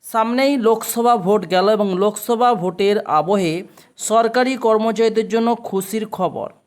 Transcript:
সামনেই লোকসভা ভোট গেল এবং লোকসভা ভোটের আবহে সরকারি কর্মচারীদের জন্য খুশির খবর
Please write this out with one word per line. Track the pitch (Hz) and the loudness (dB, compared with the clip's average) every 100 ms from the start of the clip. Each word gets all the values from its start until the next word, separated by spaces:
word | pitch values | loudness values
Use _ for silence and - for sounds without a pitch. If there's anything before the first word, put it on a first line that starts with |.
সামনেই | - 226 226 247 269 285 | -4 -2 0 2 2 2
লোকসভা | 220 226 - 233 233 240 | 2 0 -2 0 2 2
ভোট | 180 208 190 | 2 0 0
গেল | 185 196 | 0 2
এবং | 214 208 185 | 2 0 0
লোকসভা | 202 202 - 233 240 | -2 -2 -4 0 2
ভোটের | 226 185 180 196 208 - | 2 -2 -2 0 0 0
আবহে | 151 151 202 175 165 214 - - _ | 0 2 0 0 -4 -8 -20 -20 _
সরকারি | - 220 226 240 254 262 | 0 2 2 0 0 0
কর্মচারীদের | 233 220 220 214 226 220 202 | 2 2 0 0 0 0 -2
জন্য | 226 226 226 | 0 0 -2
খুশির | - 190 190 220 214 | -4 -6 -4 -6 -6
খবর | - 175 110 - - | -4 -4 -4 -12 -14